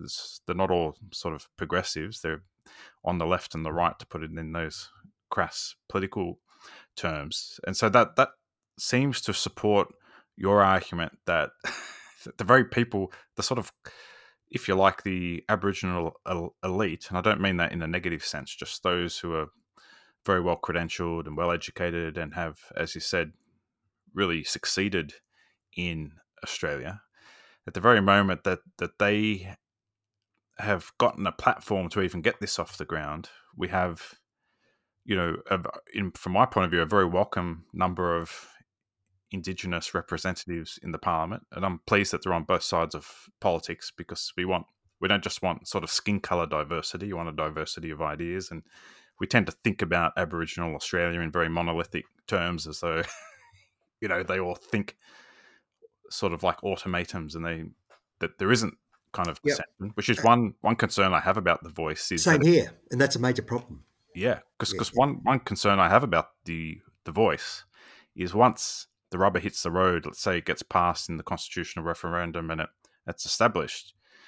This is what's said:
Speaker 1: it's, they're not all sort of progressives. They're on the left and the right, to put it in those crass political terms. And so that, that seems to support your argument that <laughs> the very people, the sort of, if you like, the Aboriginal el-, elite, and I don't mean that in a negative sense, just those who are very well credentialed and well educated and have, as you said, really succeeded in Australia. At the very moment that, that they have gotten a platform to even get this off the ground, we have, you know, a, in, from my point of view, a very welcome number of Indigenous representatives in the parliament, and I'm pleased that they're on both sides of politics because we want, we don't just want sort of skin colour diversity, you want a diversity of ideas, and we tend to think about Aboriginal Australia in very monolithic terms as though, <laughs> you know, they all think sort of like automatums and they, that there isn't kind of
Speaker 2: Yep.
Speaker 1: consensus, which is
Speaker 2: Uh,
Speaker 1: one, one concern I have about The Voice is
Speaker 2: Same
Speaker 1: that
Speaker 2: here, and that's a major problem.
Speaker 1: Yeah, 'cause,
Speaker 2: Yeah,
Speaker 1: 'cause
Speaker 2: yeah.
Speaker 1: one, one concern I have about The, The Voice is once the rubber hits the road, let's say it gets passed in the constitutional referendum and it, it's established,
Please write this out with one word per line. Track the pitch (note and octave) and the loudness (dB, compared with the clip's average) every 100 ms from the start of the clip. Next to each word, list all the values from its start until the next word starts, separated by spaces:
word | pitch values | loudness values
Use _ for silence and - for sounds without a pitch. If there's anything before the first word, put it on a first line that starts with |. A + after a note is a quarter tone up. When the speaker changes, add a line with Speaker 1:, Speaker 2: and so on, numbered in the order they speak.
Speaker 1:
it's, | - - - - - | -12 -12 -14 -14 -6
they're | F2+ | 0
not | F#2+ | 2
all | F2 D#2+ - G2+ | 2 0 -4 -14
sort | - F2 | -10 -8
of | D#2 - - | -8 -12 -10
progressives. | E2+ F2+ F2+ D#2+ E2 A2+ | -2 -2 -2 -6 -8 -6
They're | - D#2+ F#2+ _ _ - - _ | -6 -6 _ _ _ -20 -20 _
on | - F2+ | -4 0
the | E2 | 0
left | F2+ - | 0 -2
and | D#2+ | -8
the | D#2+ | -4
right, | D#2+ E2+ - | 0 0 -2
to | - | -12
put | E2 | -10
it | D#2+ D#2+ | -10 -10
in | D#2+ | -8
those | E2 D#2+ - - _ - _ - | -6 -6 -8 -18 _ -20 _ -6
crass | - E2 - - - - | -2 -2 -4 -10 -12 -6
political | G2 F#2+ - F2+ - _ _ - - - - | -4 -2 -4 -6 -6 _ _ -20 -20 -20 -6
terms. | G2 D2+ C#2+ - - - | -4 -4 -6 -8 -10 -10
And | - F#2+ | -6 0
so | A2 | 4
that, | A#2+ A2 - | 6 6 4
that | D#3+ - _ _ _ - | 2 2 _ _ _ -10
seems | - B2 C#3 B2 | -2 2 2 0
to | - | -2
support | F#2+ - - G#2 G2+ - - _ - _ - | -2 -4 0 4 6 4 -2 _ -20 _ -2
your | F#2+ G2+ | 4 8
argument | G2 F#2+ - E2+ E2 _ - | 8 6 2 -4 -4 _ 0
that | E2+ D2 - | 2 2 -4
<laughs> | - - - - - - - - | -10 -10 -12 -16 -20 -20 -16 -4
the | |
very | G2 B2+ | 6 6
people, | A2+ - A#2+ G2+ F#2+ - _ - | 6 0 0 0 -4 -8 _ -6
the | |
sort | - B2 | -2 -2
of, | F#2+ - - - - - - _ _ | -6 -12 -20 -20 -20 -20 -20 _ _
if | - - | -6 0
you | |
like, | F#2+ G2 - | 6 6 4
the | G2+ F#2 F2 E2+ - | -2 -2 -4 -4 -2
Aboriginal | G#2 G2+ F#2+ F#2 F2+ E2 - - | 0 0 -2 -2 -2 -4 -6 -6
el-, | F2+ E2+ - | -4 -6 -6
elite, | F#2+ F#2 G2+ D#2 - | -4 0 0 -2 -6
and | F2+ | -2
I | |
don't | G2+ G#2 | 0 2
mean | G2 F2+ | 2 2
that | E2+ | 0
in | E2+ | -2
a | D#2+ | -4
negative | F2+ F2 D#2+ | -2 -4 -6
sense, | - D2 C2 | -6 -10 -10
just | - - - | -12 -12 -4
those | F#2 F2+ F2 - | 0 0 -2 -4
who | E2+ | -4
are | D#2+ D2+ _ _ _ - - _ _ - | -4 -4 _ _ _ -20 -20 _ _ 0
very | F#2 | 2
well | F2 E2 | 2 0
credentialed | - E2+ E2 - F2 E2 D#2 | 0 -2 -2 -4 -4 -4 -6
and | D2+ | -2
well | F2 | 0
educated | E2+ - - F2 E2+ E2 D#2 | -2 -4 -4 -4 -2 -4 -6
and | D#2 | -8
have, | E2 E2 D2+ - - | -6 -8 -8 -12 -6
as | E2 | -6
you | F2 | -6
said, | - F#2 D#2 - _ _ _ _ _ _ _ | -4 -2 -2 -8 _ _ _ _ _ _ _
really | F2 G2 E2+ | -2 0 0
succeeded | D2 - - - G2+ F#2+ D2 - _ _ _ _ _ - | -4 -6 -4 -2 0 0 -4 -10 _ _ _ _ _ -8
in | F2 D#2+ D#2 D#2+ _ - | -6 -6 -10 -14 _ -16
Australia. | - - D#2+ C#2+ C#2 G#2 _ _ - - - _ - | -12 -6 -6 -6 -8 -12 _ _ -20 -20 -20 _ -10
At | |
the | - | 2
very | G#2+ A#2 | 6 8
moment | G2 G2+ G2 F2 | 8 6 6 2
that, | - F#2 _ - | 0 -2 _ -8
that | E2+ - | -6 2
they | G2+ G#2 G#2+ G2 F#2 - _ _ _ _ _ _ _ _ _ - | 2 4 2 0 -6 -16 _ _ _ _ _ _ _ _ _ -6
have | G#2 F#2+ - - | 0 0 -2 2
gotten | A#2+ - F#2+ | 2 2 -4
a | |
platform | - - - - G2 F2 | 0 0 0 -2 -2 -2
to | G#2 | 0
even | F#2 F2 | -2 0
get | E2 - | -2 -2
this | G2+ - | -6 -6
off | E2 - | -6 -8
the | |
ground, | - D#2+ D2 D#2 - - _ - | -6 -6 -6 -8 -12 -20 _ -6
we | F2+ | -2
have, | F2+ F2+ E2 - - _ _ _ _ _ _ _ _ | 0 0 -4 -12 -20 _ _ _ _ _ _ _ _
you | - F#2+ | -2 0
know, | E2+ - - | 0 -2 -2
a, | F#2+ E2 - - | -2 -2 -10 -10
in, | - F#2+ | -6 -6
from | - - | -6 0
my | F#2 B2 | 4 4
point | - | 4
of | F#2 | 4
view, | E2+ | 4
a | D#2+ | 4
very | G#2 F2+ | 4 4
welcome | F2+ - - F2 E2 - | 4 0 0 -4 -6 -10
number | F2+ F#2 F2 F2+ E2+ | -2 0 0 0 0
of | E2 - - - _ _ _ _ _ _ _ | -4 -12 -18 -20 _ _ _ _ _ _ _
Indigenous | F#2+ F2 F#2 F#2+ E2+ - | -8 -8 -6 -4 -4 -4
representatives | F2+ - E2+ F#2 F2+ - E2+ D#2+ - | -6 -4 -4 -4 -6 -6 -8 -8 -12
in | - | -8
the | D#2+ | -6
parliament, | - E2 E2 G#2 - | -2 0 -2 -6 -12
and | - F#2+ | -6 -4
I'm | F2 - | -4 0
pleased | G#2 G2 | 2 2
that | F2 | -2
they're | F#2 | 0
on | E2+ | 0
both | D#2 F2+ | 2 0
sides | - F2 E2 | 2 0 0
of | D2+ - - - - | -4 -14 -20 -20 -4
politics | G2+ E2+ - E2 - - | 0 0 -4 -10 -12 -14
because | F2 F2 - - | -12 -10 -8 -4
we | |
want, | F2+ F2+ - _ _ - | -2 -2 -4 _ _ -4
we | F#2+ | 0
don't | G2+ | 2
just | F2+ - | 0 -4
want | F#2+ E2 - | -4 -4 -4
sort | G2+ | -6
of | E2 | -2
skin | - - G2+ | -4 0 -2
colour | - F2 E2 | 0 -2 0
diversity, | D2+ D2 E2 - E2+ G2+ | -2 -2 -4 -6 -8 -8
you | F2+ | -6
want | E2+ | -6
a | |
diversity | D2+ D#2 D#2 D#2 - D#2+ | -4 -4 -4 -8 -8 -8
of | D2+ | -6
ideas, | D#2 D2+ E2+ F#2 F2+ | -4 -4 -6 -6 -8
and | E2 - - - - _ - | -12 -14 -20 -20 -20 _ -8
we | - | 2
tend | A#2+ F2+ | 4 2
to | - | 0
think | A2+ F#2+ | -2 0
about | E2+ F2 E2 - | 2 2 2 0
Aboriginal | E2+ E2 D#2+ - E2+ D2 | -2 -2 -4 -4 -4 -4
Australia | - F2+ F2 E2+ | -2 0 0 0
in | E2 | -2
very | F2 E2 | 0 0
monolithic | E2+ E2+ E2 E2+ F2 - _ - | 2 0 0 -2 -6 -8 _ -4
terms | G2 F2 F2 D#2 | -2 0 -4 -6
as | D2+ | -6
though, | E2+ E2 E2+ - - - _ | -2 -2 -2 -8 -18 -20 _
<laughs> | _ _ _ _ - | _ _ _ _ -8
you | G#2 | -2
know, | F2+ | -2
they | F2+ F#2+ | 0 -2
all | F2+ | -2
think | F2 - G#2+ G2+ - _ - - - _ _ _ _ - _ - | -6 -4 -4 -4 -10 _ -20 -20 -20 _ _ _ _ -20 _ -12
sort | - G2 | -4 -2
of | E2+ | 0
like | F#2 - | 0 0
automatums | G2+ F#2 - F2 F2 F#2 D#2 | -2 -4 -2 -2 -2 -6 -8
and | E2 | -6
they, | E2 E2 D#2+ - _ _ _ - | -6 -6 -10 -16 _ _ _ -8
that | E2 - | -6 -2
there | G2 | 2
isn't | A#2+ G#2+ - _ _ _ | 2 2 -6 _ _ _
kind | - E2+ | -4 -4
of | D2 | -2
Speaker 2:
Yep. | C#3+ C#3+ | -2 -2
Speaker 1:
consensus, | D#2 - G2 G#2+ | -6 -10 -10 -4
which | G2+ | 0
is | A2 | 4
Speaker 2:
Uh, | A2+ | 8
Speaker 1:
one, | A#2+ A2 - | 8 6 0
one | - A#2 | 0 2
concern | A2 - F#2+ | 2 4 4
I | E2+ | 4
have | F#2+ G2 | 2 2
about | F2 E2 | 4 2
The | E2 | 0
Voice | D#2+ D#2+ D#2 - | -6 -4 -4 -4
is | F2 | 0
Speaker 2:
Same | E3+ D#3 | 4 6
Speaker 1:
that | D3+ | 8
Speaker 2:
here, | E3+ A2+ - - | 6 4 -6 -6
and | B2+ | 2
that's | C3+ A#2 | 2 4
a | |
major | B2 B2 | 0 0
problem. | - A#2+ - C2+ _ _ _ | -2 -4 -6 -18 _ _ _
Speaker 1:
Yeah, | - A2 A2 - - | -2 0 0 -6 -6
'cause, | - | -4
Speaker 2:
Yeah, | G2 | -2
Speaker 1:
'cause | - | -2
Speaker 2:
yeah. | A#2 | 2
Speaker 1:
one, | C#3 B2+ | 2 2
one | A2+ C3+ | 0 0
concern | - G2+ G#2 G2 | 0 0 4 6
I | E2+ | 8
have | G#2 | 8
about | B2+ E2 - _ | 6 2 0 _
The, | - E2 D#2+ D2+ _ _ | -8 -8 -8 -10 _ _
The | - | -6
Voice | E2 G#2+ D2 - - - _ - - _ | 2 4 2 -4 -12 -16 _ -20 -20 _
is | - F2 | -6 -2
once | G2 A#2+ - - - - _ - | 6 4 4 -6 -8 -14 _ -8
the | F2+ | 2
rubber | G2 F2+ | 2 2
hits | F2+ - | -2 -4
the | F2 | -2
road, | F2 F#2 F2 D2+ | 2 4 2 -2
let's | - | -6
say | - F2 | -2 -2
it | |
gets | E2 D#2 | -2 -4
passed | - F#2 F2 E2 - | 0 2 2 0 -4
in | E2 | -6
the | |
constitutional | - F2 - - E2 - | -6 -6 -6 -8 -8 -6
referendum | E2 E2 E2+ F2 E2+ E2+ E2 | -6 -4 -4 -2 -2 -2 -2
and | D#2+ | -4
it, | D#2 _ _ _ - | -4 _ _ _ -10
it's | - | -8
established, | - - A2+ G#2 D2 - - _ _ _ | -4 4 4 4 -4 -6 -14 _ _ _